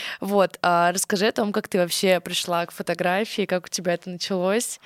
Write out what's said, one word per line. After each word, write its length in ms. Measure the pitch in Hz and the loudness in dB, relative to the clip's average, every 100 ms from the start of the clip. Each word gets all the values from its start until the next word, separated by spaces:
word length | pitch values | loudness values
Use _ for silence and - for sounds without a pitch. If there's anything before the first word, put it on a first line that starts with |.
| - - | -10 -8
Вот. 380 | 196 202 185 - | 0 2 2 2
А 300 | 175 175 175 | 2 4 4
расскажи 340 | 185 - 190 214 | 2 -2 0 0
о 40 | |
том, 200 | 262 208 | 0 -2
как 160 | 208 - | -2 0
ты 100 | 196 | 0
вообще 400 | 175 - 190 180 | 0 2 2 2
пришла 440 | 180 180 - 170 170 | 0 -4 -2 -2 -2
к 40 | |
фотографии, 720 | - 190 170 180 190 220 - 190 | -6 -4 -2 0 0 0 -4 -2
как 180 | 185 - | -2 -2
у 20 | |
тебя 240 | - 180 170 | -4 -2 -4
это 160 | 190 | -4
началось, 680 | 180 - 190 185 214 - - | -8 -4 0 0 0 -2 -8